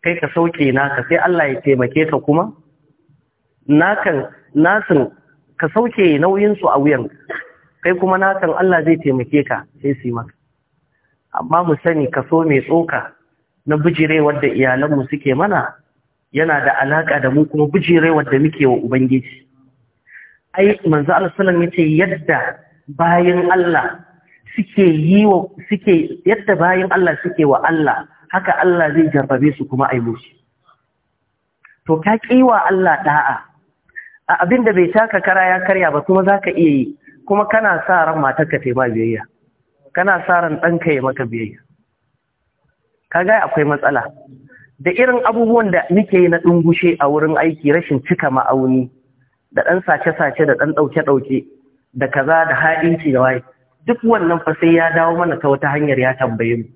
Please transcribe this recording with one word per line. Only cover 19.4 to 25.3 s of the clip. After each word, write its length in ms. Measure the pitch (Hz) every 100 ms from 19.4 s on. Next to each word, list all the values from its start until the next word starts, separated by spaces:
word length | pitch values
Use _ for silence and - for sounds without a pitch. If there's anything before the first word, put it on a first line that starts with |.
| _ _ _ _ _ _ _ - - _ _
Ai, 260 | 180 196 202 185
manzo 260 | 156 143
Allah 180 | 185 185 -
sallallahu 0 |
alaihi 0 |
wasallam 240 | 190 175
yace 200 | 170 - 160 156
yadda 420 | 185 180 156 143 - - _ _ -
bayin 640 | 143 170 175 180 180 175
Allah 520 | 185 175 156 - - - _ _ _ - -
suke 280 | 208 -
yi 420 | 190 156 156 196
wa, 220 | 214